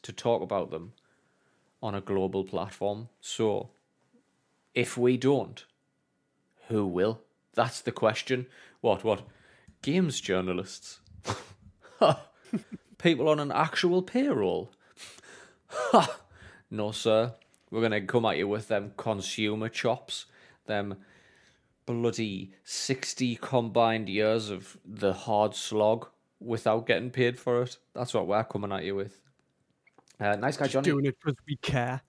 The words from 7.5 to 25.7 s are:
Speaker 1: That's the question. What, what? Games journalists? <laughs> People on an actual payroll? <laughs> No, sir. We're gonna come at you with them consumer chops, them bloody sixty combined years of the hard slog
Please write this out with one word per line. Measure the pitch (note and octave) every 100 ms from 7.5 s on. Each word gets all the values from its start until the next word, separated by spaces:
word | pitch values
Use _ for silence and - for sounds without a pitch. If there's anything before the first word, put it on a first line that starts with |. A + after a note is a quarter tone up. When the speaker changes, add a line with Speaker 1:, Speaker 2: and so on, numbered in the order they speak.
Speaker 1:
That's | - A#2 -
the | -
question. | - A2 A2 - B2+ B2+ - - _
What, | A#2 F#2
what? | A2 G2 - - _ _ - _
Games | C3+ F3 E3+ -
journalists? | - F#2 F#2 F2+ - - - - _ - - - - - - _ - -
<laughs> | G3 - - _ - - - G3+ _ -
People | F3 C#3+ D3+
on | D3+
an | C#3+
actual | - D#3+ - F3 F3+
payroll? | F#3 B3 C#4 C3+ F#2+ F2 A2+ _ _ - - - - - - _ _ D5+ D5
<laughs> | A3 D#3 - - - - - _
No, | G#2+ G#2
sir. | G#2+ A2+ A2 A#2+ A#2+ _ _ _
We're | A2
gonna | A2+ G#2
come | F#2+ B2 A2
at | D#2
you | G2+
with | G#2 -
them | G#2 G#2 -
consumer | A2+ G#2 - - G#2+ G#2+ A2
chops, | - A#2+ A#2 - - - _ - _ -
them | G#2 G2+ F#2+ - _ _ _ _ _ _ _ -
bloody | A#2+ A#2 A2+ A2 F#2+ F#2+ -
sixty | - - - C3 - - B2+ A2+
combined | - B2+ A2+ A#2 A2+ A2 G2
years | G2+ G#2+ A2+ G#2+
of | F#2+ - -
the | F2+ G#2 G2+
hard | F2+ - G#2 G#2+
slog | - -